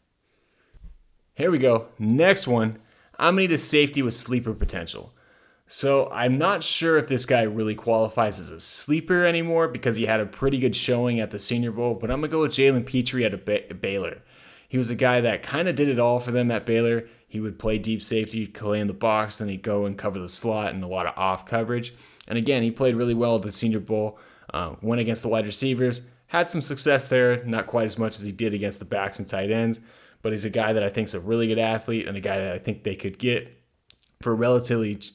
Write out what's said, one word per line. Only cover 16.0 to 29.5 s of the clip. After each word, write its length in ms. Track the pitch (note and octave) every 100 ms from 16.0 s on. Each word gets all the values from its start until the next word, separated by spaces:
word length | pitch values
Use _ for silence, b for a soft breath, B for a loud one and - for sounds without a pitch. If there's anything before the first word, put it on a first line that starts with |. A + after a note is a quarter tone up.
| A#2+ B2
for 120 | B2
them 200 | A#2+ A#2+
at 140 | A2+ G#2+
Baylor. 420 | A2+ A#2 A#2 A2+ B _
He 120 | G#2+
would 180 | G#2+ F#2+
play 220 | A2+ G#2+
deep 240 | G#2 A2
safety, 420 | - A2+ G#2+ A2+ G2+
play 340 | - G#2 G#2+
in 80 | G#2
the 60 |
box, 460 | F#2+ A2+ G#2+ G#2+ -
then 80 | G#2+
he'd 140 | F#2+
go 220 | A2 G2+ G2+
and 120 | G2
cover 220 | G#2+ F#2+
the 100 | F2+
slot 440 | - A#2 G#2+ G#2
and 100 | F#2+
a 40 | F2+
lot 200 | F#2 F2
of 100 | -
off 300 | F#2+ F#2 -
coverage. 480 | A#2 A2+ A#2+ A#2 B B B -
And 100 | A#2
again, 240 | A#2 C3+
he 80 | A#2
played 260 | A2+ C3 A#2
really 200 | A#2+ A#2
well 220 | A#2+ A2+
at 40 |
the 100 | G2
Senior 280 | - A#2 A2
Bowl, 400 | G2 G#2+ G#2+ B B B -
uh, 220 | D#2 F2 -
went 200 | G#2+ A#2
against 220 | A2+ A2+
the 60 | A#2
wide 180 | A2 G#2
receivers, 540 | G2+ C3 B2 B2+ A#2+ B B _
had 220 | E3+ F3
some 120 | E3
success 460 | - C#3 D#3 C#3 -
there, 360 | B2+ B2 A#2+ A#2+
not 200 | A2+ G2
quite 200 | A#2+ A2
as 120 | A2+
much 200 | A2 G#2
as 60 |
he 80 | G2+
did 220 | G2 A2+
against 260 | G2+ G2+ -
the 60 | F#2+
backs 320 | G2+ G2 -
and 100 | F#2+
tight 220 | F#2+
ends, 300 | G2